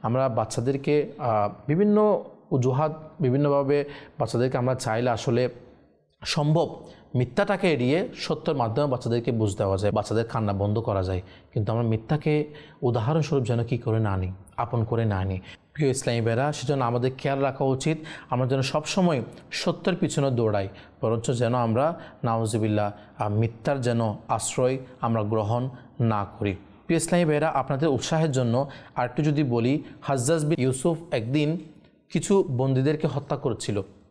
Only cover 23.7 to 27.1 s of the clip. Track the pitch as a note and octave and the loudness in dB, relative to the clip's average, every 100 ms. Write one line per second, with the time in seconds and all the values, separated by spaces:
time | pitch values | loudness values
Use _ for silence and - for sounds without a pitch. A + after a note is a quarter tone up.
23.7 | C#3 A#2+ A#2 A2+ G2+ - A2+ - - B2+ | 0 0 0 0 -4 -4 -2 -2 0 0
24.7 | C3 C3 - A#2 A2+ G#2 A2 G#2 A#2+ B2+ | 0 -8 -6 -2 0 0 0 0 0 -2
25.7 | - - - A2+ G#2+ G2 - G#2 F#2+ - | -8 -18 -2 0 2 -2 -4 -4 -4 -10
26.7 | - - E3 D#3+ | -20 -2 0 2